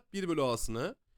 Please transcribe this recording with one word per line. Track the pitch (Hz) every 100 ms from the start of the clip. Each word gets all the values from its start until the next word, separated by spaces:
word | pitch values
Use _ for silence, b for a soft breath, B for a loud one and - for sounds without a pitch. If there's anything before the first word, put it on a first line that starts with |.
| -
bir | 196 185
bölü | 156
A'sını, | 131 117 - 113 160 262 _